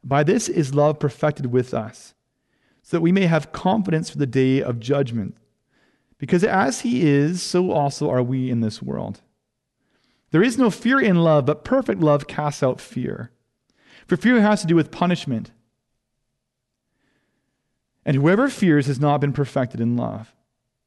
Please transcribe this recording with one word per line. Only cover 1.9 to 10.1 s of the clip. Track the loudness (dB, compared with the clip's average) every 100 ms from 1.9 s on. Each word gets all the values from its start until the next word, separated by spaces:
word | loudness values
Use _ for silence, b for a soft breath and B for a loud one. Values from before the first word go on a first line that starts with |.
| -16 -20 _ _ _ _ _ _ _
so | _ 0
that |
we | 2
may | 2 2
have | 0 -2
confidence | -4 -2 0 0 -2 -4
for | -6
the | -2
day | 0 2 0
of | -2 -6
judgment. | -4 -2 -2 -4 -8 -12 _ _ _ _ _ _ _ _
Because | -2 0
as | 2 2 0 -2
he | -4 0 2
is, | 2 2 -2
so | -2 -2 0
also | 0 -2 -4 -2
are | 0
we | -2 -4 -2
in | -2
this | -4 -6
world. | -8 -8 -8 -12 _ _ _ _ _ _ _ _ _